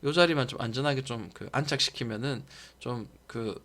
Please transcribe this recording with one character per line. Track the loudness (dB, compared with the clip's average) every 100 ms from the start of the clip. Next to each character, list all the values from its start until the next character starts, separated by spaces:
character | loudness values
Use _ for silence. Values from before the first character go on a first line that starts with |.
요 | 2
자리만 | 6 6 6 2
좀 | 0
안전하게 | -4 0 0 0
좀 | -2 -6 -8
그 | -10 -4
안착시키면은 | -2 0 0 0 -2 -4 -2 -2 -4 -8 -18 -20 -12
좀 | -6 -6 -8 -14 _
그 | -6 -4 -6